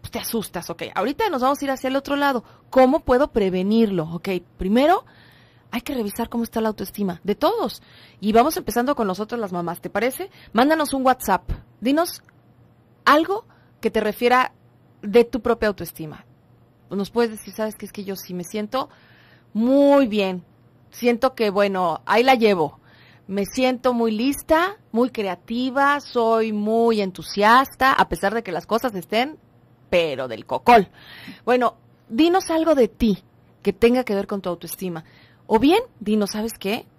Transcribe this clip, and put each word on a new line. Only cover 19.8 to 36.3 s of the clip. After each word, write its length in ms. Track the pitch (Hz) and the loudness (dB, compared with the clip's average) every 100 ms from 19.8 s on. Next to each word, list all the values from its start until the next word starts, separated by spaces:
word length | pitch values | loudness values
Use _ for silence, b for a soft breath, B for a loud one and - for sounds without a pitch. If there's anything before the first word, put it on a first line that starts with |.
| 285 277 262 | 6 6 4
bien, 360 | 208 190 185 - _ _ _ _ | 0 -2 -4 -12 _ _ _ _
siento 440 | - 240 240 262 - | -2 -2 0 -2 0
que, 140 | 214 | -2
bueno, 520 | 190 202 190 175 156 - | 2 0 0 -2 -4 0
ahí 160 | 214 | 2
la 140 | 262 262 | 4 4
llevo, 440 | 220 190 147 - b b b b - | 4 2 -2 -4 b b b b -8
me 200 | 196 196 | -6 -4
siento 480 | - 254 247 254 | 0 0 0 -2
muy 180 | 240 226 | 0 0
lista, 680 | 214 262 277 - 320 370 403 _ | 0 -2 -4 0 2 2 -6 _
muy 180 | 226 254 | -2 0
creativa, 920 | - 196 180 - 226 262 254 277 285 | -2 -6 -6 -8 -6 -2 2 2 0
soy 500 | - 240 226 226 226 | -2 -2 2 2 0
muy 480 | 214 208 226 233 220 | -2 0 2 2 2
entusiasta, 960 | 196 185 160 - 208 247 269 - 262 | -2 -6 -10 0 6 6 4 0 0
a 160 | - - | 2 0
pesar 240 | 170 196 | 0 -2
de 100 | 226 | -4
que 80 | 220 | -6
las 140 | 156 - | -8 -4
cosas 280 | 226 254 | -2 -2
estén, 440 | 196 160 214 277 - _ _ _ _ _ | -6 -4 -2 -2 -6 _ _ _ _ _
pero 380 | 180 165 131 131 | 0 0 -4 -8
del 180 | 110 - | -10 -8
cocol". 440 | 123 - 240 185 B B B B B - | -2 6 4 4 B B B B B 0
Bueno, 320 | 247 240 - _ _ _ | 2 0 -4 _ _ _
dinos 400 | 226 330 370 359 | 2 4 2 0
algo 260 | 320 320 285 | 0 2 2
de 140 | 220 | 2
ti 340 | - 226 185 _ _ _ _ | 2 0 0 _ _ _ _
que 80 | 202 | -6
tenga 320 | - 233 254 | 2 2 2
que 120 | 247 196 | 0 -4
ver 120 | 202 | -4
con 140 | 202 | -8
tu 80 | 185 | -8
autoestima. 560 | 170 165 - 185 165 b b b b - | -10 -12 -10 -10 -10 b b b b 0
O 120 | 214 | 2
bien, 200 | 269 392 508 _ | 4 2 0 _
dinos, 300 | 208 214 196 | -2 -2 -2